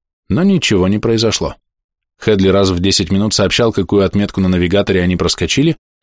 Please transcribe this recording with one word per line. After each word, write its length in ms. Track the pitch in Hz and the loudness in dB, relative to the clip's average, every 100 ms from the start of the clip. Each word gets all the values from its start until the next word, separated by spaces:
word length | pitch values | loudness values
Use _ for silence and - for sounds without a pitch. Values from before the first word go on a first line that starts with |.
| _ _ - | _ _ -4
Но 140 | 104 | 0
ничего 460 | 190 185 - 98 92 | 2 2 2 2 2
не 100 | 104 | 0
произошло. 560 | 110 117 110 - 80 - _ _ _ _ _ _ | 0 0 0 -2 -6 -10 _ _ _ _ _ _
Хедли 300 | - 104 95 | 0 2 2
раз 220 | 95 98 | 2 2
в 100 | 90 | 0
десять 320 | 92 - 90 | 0 -2 -2
минут 220 | 98 107 | -2 0
сообщал, 380 | - 98 - 120 | 0 0 0 0
какую 320 | 104 92 101 | -2 0 0
отметку 360 | 95 101 101 - | 2 0 -2 -2
на 80 | 95 | -2
навигаторе 520 | 90 87 98 98 92 | 0 0 0 0 0
они 140 | 90 | 0
проскочили, 600 | 90 85 - 87 - 160 151 _ _ | 0 -2 -4 -2 0 0 -2 _ _